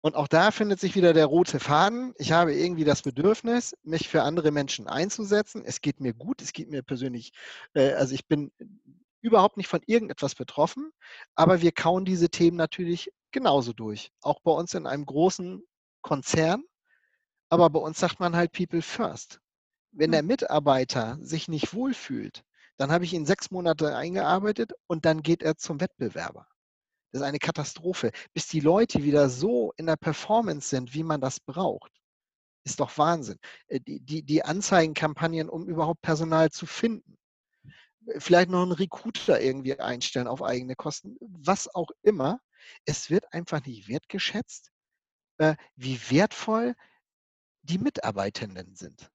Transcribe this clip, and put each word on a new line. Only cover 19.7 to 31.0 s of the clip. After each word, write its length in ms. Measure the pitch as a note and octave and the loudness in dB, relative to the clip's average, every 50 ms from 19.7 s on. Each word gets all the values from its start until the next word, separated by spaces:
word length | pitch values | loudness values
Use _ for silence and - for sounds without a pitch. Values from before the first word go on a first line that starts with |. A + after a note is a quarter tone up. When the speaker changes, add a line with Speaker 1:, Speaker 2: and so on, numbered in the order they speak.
| _ _ _ _ | _ _ _ _
Speaker 1:
Wenn 220 | _ - D3+ D#3+ | _ 0 2 2
der 100 | E3 D#3 | 2 2
Speaker 2:
Mhm. 60 | D3 F3 | 2 0
Speaker 1:
Mitarbeiter 880 | B3+ - - - - D3+ D3 C#3+ C3+ C3 C3 - - C3 A2+ A2 B2 D#3 | -2 -2 -2 0 0 2 4 4 2 2 2 0 -2 -4 -4 -4 -6 -10
sich 280 | - C3+ D#3 D#3+ - - | -10 -8 -6 -6 -6 -4
nicht 260 | D#3+ D3+ - - - | -4 -4 -4 -4 -4
wohlfühlt, 680 | G#3 B3+ C4+ B3 - - - C3+ A2+ G#2 G2+ _ - _ _ _ _ _ _ _ | -4 -4 -4 -4 -6 -8 -8 -8 -8 -8 -10 _ -18 _ _ _ _ _ _ _
dann 160 | _ C3+ C#3 | _ -2 0
habe 120 | D#3+ F3 F3 | 2 0 0
ich 80 | E3 | 0
ihn 140 | F3+ E3+ D3+ | -4 -4 0
sechs 240 | C#3+ G3 - - - | 0 0 0 -2 -10
Monate 460 | F#3 F#3 F3 E3+ D#3+ D3+ D#3+ D3 C#3 | -8 -2 0 0 0 2 0 -2 -2
eingearbeitet 760 | B2 C3 E3+ F3+ F#3+ - D3 E3+ F#3+ G3 G#3+ G#3+ - A#3 - - - _ | -4 -6 -4 -4 -2 0 2 2 2 2 -2 -2 -2 -4 -6 -6 -20 _
und 180 | _ F3 D#3+ - | _ -6 0 2
dann 200 | E3 D#3+ D#3 D3+ | 2 0 2 2
geht 180 | D#3+ E3+ - | 0 0 2
er 140 | - D#3 D#3 | 2 -2 -2
zum 240 | _ - - E3 C#3+ | _ -4 -8 -4 -4
Wettbewerber. 680 | F3 F#3 _ _ B2+ A2 - - - - - - - _ _ _ _ _ _ _ _ _ _ _ _ _ | -4 -6 _ _ -6 -6 -6 -6 -10 -10 -12 -14 -20 _ _ _ _ _ _ _ _ _ _ _ _ _
Das 100 | - C3 | -8 -6
ist 60 | C#3+ C#3 | -6 -4
eine 100 | C#3+ C#3+ | -4 -4
Katastrophe. 720 | - - D#3+ - D3 - - - D#3+ F3+ F#3 - - A2 - - - - _ | -4 -4 -4 -4 -6 -8 -10 -8 -6 -6 -4 -2 -4 -4 -4 -6 -20 -12 _
Bis 140 | E3 - - | -10 -8 -4
die 120 | - D#3 | -4 2
Leute 420 | C#3 D#3 E3+ G3+ A3+ - - D3+ | 4 4 4 4 2 2 2 0
wieder 280 | C#3+ D3 C#3+ D3 C#3+ C3+ | 2 4 4 6 4 4
so 420 | B2 B2 D3+ G#3 A#3+ B3 A3+ - - | 2 0 -2 0 0 0 0 -2 -4
in 100 | - D#3+ | -6 -2
der 100 | D#3+ D#3 | -2 -2
Performance 720 | D3+ - E3+ D3 - - - G#3 A3+ A#3 G3 D#3+ D3 C3+ - | -2 -2 -6 -6 -6 -2 0 2 2 2 0 -4 -6 -6 -4
sind, 240 | - C3 B2+ A#2+ | -4 -4 -4 -4
wie 120 | B2+ D3+ | -6 -6